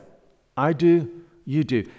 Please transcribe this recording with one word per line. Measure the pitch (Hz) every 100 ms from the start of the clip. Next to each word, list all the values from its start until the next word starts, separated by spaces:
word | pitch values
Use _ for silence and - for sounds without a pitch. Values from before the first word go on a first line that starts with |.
| - _ _ _ _
I | - 147
do, | 147 170 170 151 - - _
you | - 147
do. | 135 120 95